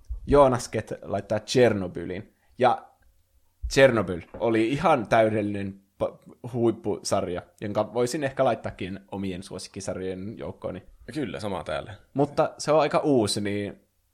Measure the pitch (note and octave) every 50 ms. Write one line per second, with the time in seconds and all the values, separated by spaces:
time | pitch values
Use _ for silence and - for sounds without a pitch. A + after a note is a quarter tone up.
0 | - - - - - - C3 C#3+ C#3+ C3 B2+ A#2+ - - - A2 G#2 - - -
1 | - - G2 G2+ - - A2 G#2+ - - - C3 B2 A2+ G#2 G2+ F#2 F2+ E2+ F2
2 | E2+ E2+ F2+ F#2+ - - _ _ _ _ _ - A#2+ A#2+ A2+ - - - _ _
3 | _ _ _ _ _ _ _ _ _ _ _ _ - - - C#3 C3+ C3+ A#2 A2
4 | F#2+ F#2 F2+ E2 - - - - G#2+ A#2 A2+ A2 A2+ A2+ C#3 C#3 E3+ F3 D#3 C3
5 | G#2 - A#2+ A#2 A2+ A2 G#2+ A2 G#2 G#2 G2+ G2+ G2 G2 G2 - _ _ _ -
6 | A2 - - - _ - - - - A#2+ A#2+ B2 A#2 A#2 A2+ - - G#2+ F#2 -
7 | - - A2 G2 F#2+ F2 F2 E2+ - - _ - A2 G2+ G#2 G#2+ G#2+ - - A#2+
8 | B2 B2+ - D#3+ C#3+ C3 - - C3 C3 A2+ A2 - G2+ - - G#2 F2+ G2 -
9 | - _ - G2 G2 F#2+ F2+ F2 F#2+ - F#2 F#2 - - - G2+ F#2+ - F#2 F#2
10 | F#2 F#2 F#2+ F#2 F#2+ G#2 A2 - C2+ F2 - - - - F2+ F#2 - - - -
11 | - - - D#3 C#3 G2 - - G#2+ G#2 F#2+ E2+ - - D2+ C#2+ - - G2+ -
12 | _ _ - C3 C#3+ C#3 - - D#3 - - - - D#3 D3 D#3 C#3+ D3+ D#3+ -
13 | - D3+ C#3 B2 G#2+ G2 - - G#2 G#2 G2+ G#2 G2+ G2 - - _ _ _ _
14 | _ _